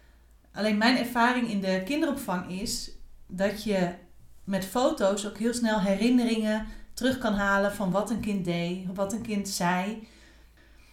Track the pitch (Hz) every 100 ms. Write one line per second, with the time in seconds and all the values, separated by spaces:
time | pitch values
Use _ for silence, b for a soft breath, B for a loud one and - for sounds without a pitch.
0 | b b b b - - 214 208 226 262
1 | 240 240 233 247 240 202 190 185 185 294
2 | 311 240 - 180 - 185 208 - - -
3 | - - - 185 202 202 220 190 175 -
4 | - - - - - 190 190 247 277 320
5 | 196 202 208 - 226 240 226 214 196 196
6 | 233 247 226 220 214 214 214 B B -
7 | 247 262 214 202 202 196 202 202 190 190
8 | - 214 214 202 170 170 170 185 185 208
9 | 196 226 226 202 196 - 175 180 190 226
10 | B B B B B B B B B